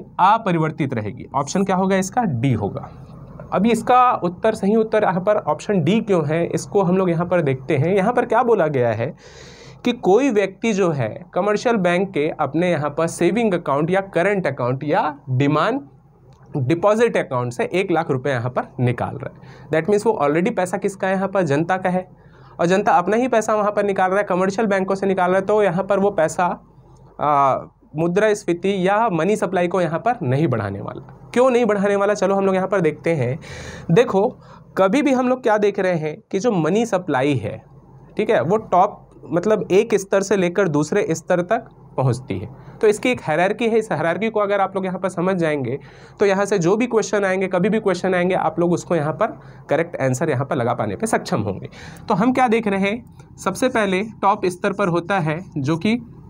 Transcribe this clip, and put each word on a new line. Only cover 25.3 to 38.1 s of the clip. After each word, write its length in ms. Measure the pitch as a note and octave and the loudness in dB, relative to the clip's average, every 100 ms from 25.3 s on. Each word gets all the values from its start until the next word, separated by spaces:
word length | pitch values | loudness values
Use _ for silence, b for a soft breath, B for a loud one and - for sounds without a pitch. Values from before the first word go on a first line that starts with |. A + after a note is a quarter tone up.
रहा 100 | F#3+ | 2
है, 60 | F#3+ | 2
तो 160 | G#3+ | 2
यहाँ 220 | G3+ E3+ | 2 0
पर 140 | F#3+ G3+ | 0 2
वो 120 | G3 | 2
पैसा, 540 | G3 D#3 D#3+ F3+ A3 - - - - - - | 2 0 0 -2 -2 -12 -20 -20 -20 -18 -4
आ, 380 | C#3+ C#3+ C#3 G#2+ D#2+ _ _ D3+ | 0 4 4 2 -4 _ _ -4
मुद्रास्फीति 920 | E3+ F3+ G#3+ G#3 - F3 F#3+ G3 F3+ | -2 2 2 2 -2 -2 -2 0 2
या 200 | G#3 A#3 | 2 2
मनी 280 | F3 F3 G#3 | 0 0 0
सप्लाई 320 | F#3+ F#3 F3 | 0 0 0
को 120 | F#3 | 0
यहाँ 180 | E3+ D#3+ | -2 -2
पर 200 | F#3+ B3 | -2 -2
नहीं 260 | C3 C3 D#3+ | 0 2 2
बढ़ाने 320 | A#2+ G2+ G2 | 0 -4 -6
वाला। 500 | A#2 - - - - | -10 -12 -16 -20 -4
क्यों 160 | A#3 C4 | 2 4
नहीं 160 | A#3+ A#3 | 4 2
बढ़ाने 300 | G#3 G3+ G3+ | 2 2 2
वाला, 180 | G3+ | 2
चलो 200 | G3+ F#3 | 2 0
हम 120 | G3 G3 | 2 2
लोग 80 | |
यहाँ 140 | F#3 F#3 | 0 0
पर 120 | G3+ | 0
देखते 340 | D#3+ C#3+ E3+ | 0 -2 -2
हैं। 240 | E3 A#2+ C#3+ B B B B - | 0 -2 -4 B B B B 2
देखो, 480 | E3+ B3 G3 A3+ - B B - - | 4 4 2 0 -4 B B -8 0
कभी 260 | F#3+ C4 | 2 2
भी 100 | C#4+ | 2
हम 160 | B3+ B3 | 2 0
लोग 140 | B3 | 0
क्या 160 | B3 G#3+ | 2 2
देख 200 | G3+ G3 | 2 0
रहे 180 | F#3 E3+ | -2 -2
हैं 200 | D#3 D#3 - | -4 -10 -8
कि 80 | G3 | -2
जो 140 | A#3+ | 0
मनी 340 | F#3+ D3+ G3+ A3+ | 0 2 0 0
सप्लाई 480 | F#3 F#3 F3+ C#3+ | -2 0 0 2
है, 280 | C3+ G2+ - - - - - - | 0 -4 -10 -14 -20 -20 -20 -10